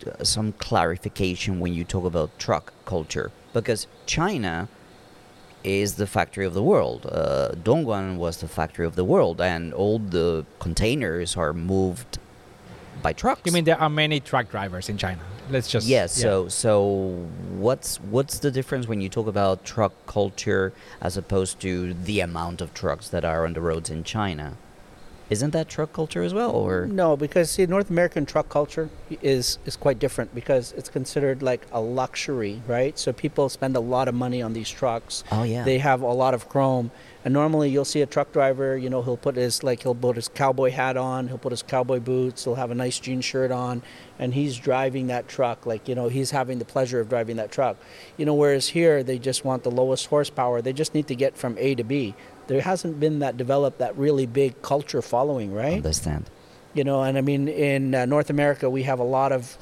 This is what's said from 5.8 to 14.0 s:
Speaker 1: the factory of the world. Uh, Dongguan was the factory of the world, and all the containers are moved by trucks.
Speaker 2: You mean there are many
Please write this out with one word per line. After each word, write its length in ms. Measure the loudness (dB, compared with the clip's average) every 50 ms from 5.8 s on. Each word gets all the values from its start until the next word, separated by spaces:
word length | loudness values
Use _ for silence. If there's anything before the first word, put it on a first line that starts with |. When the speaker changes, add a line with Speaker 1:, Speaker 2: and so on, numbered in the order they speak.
| 0 0 -2
Speaker 1:
the 100 | -2 -4
factory 380 | -2 0 0 -2 0 -2 -4 -4
of 80 | -2 0
the 80 | 2 4
world. 440 | 4 6 4 4 2 -2 -4 -6
Uh, 440 | -4 -2 0 0 2 2 2 0 0 -2 -2 2
Dongguan 540 | 2 4 4 4 0 -2 -2 -2 -4 -2
was 220 | -2 -2 -2 -2 -4
the 100 | -8 -8
factory 380 | -4 -4 -4 -4 -2 -2 -2
of 100 | -2 0
the 80 | 0 2
world, 360 | 4 4 4 4 2 2 0
and 320 | 0 0 0 0 -4 -6 -2
all 240 | 0 2 2 2 0
the 460 | 0 0 0 2 2 2 2 0 -4 -8 -12 -8
containers 760 | -6 -4 0 2 2 2 2 0 0 -2 -2 -2 -4 -4 -2
are 160 | -2 0 0 0
moved 680 | -2 -2 0 2 2 2 2 0 -4 -8 -10 -12 -12 -12 -14 -20 -20 -20 -20 -20 -20 -20 -20 -20 -18 -18 -16 -16 -4 -4
by 100 | -4 -4
trucks. 300 | 0 0 0 0 0 0
Speaker 2:
You 80 | 0 2
mean 120 | 4 4
there 160 | 4 4 4
are 100 | 4 2
many 300 | 2 2